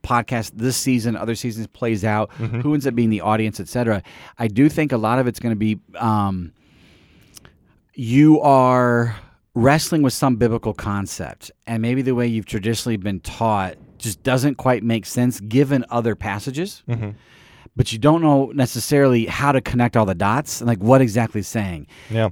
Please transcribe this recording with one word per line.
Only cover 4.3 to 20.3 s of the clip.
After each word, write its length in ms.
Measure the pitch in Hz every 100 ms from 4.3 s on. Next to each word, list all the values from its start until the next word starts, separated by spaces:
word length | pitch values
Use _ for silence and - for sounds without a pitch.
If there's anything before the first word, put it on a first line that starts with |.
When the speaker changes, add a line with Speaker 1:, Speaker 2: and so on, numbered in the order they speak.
| -
Speaker 1:
I 80 | 117
do 220 | 101 151
think 220 | 185 170
a 60 | 117
lot 220 | 107 127
of 80 | 123
it's 120 | -
gonna 160 | 117 110
be, 240 | 110 104 _ -
um, 580 | 117 107 101 92 85 - _ _ _ _ _ _ _ - - _ _ _ _
you 460 | - 113 131 151 151
are 720 | 143 131 127 127 123 120 117 107 - _ _
wrestling 480 | 120 131 156 - 165
with 120 | 135
some 240 | - 135 113
biblical 360 | 117 113 113
concept, 800 | - 107 101 95 - 90 - - - -
and 140 | 113
maybe 200 | 117 127
the 140 | 131 120
way 100 | 120
you've 200 | 113 98
traditionally 520 | 110 107 113 120 107
been 220 | 101 95
taught 560 | - - 113 104 92 - - -
just 260 | 113 -
doesn't 320 | 135 127 143 127
quite 280 | 131 120
make 220 | 113 113 -
sense 340 | 123 123 120
given 440 | 104 127 139 139 117
other 260 | 120 113 101
passages. 680 | 110 101 139 135 196 - -
Speaker 2:
Mm-hmm. 240 | 113 104 104 _ _ - - -
Speaker 1:
But 200 | 117 -
you 60 | 113
don't 220 | 143 165
know 260 | 160 139 135
necessarily 720 | 143 123 117 - 147 135 120 110
how 260 | - 143
to 80 | 135
connect 340 | - 120 120 120
all 100 | 101
the 100 | 87
dots 440 | 101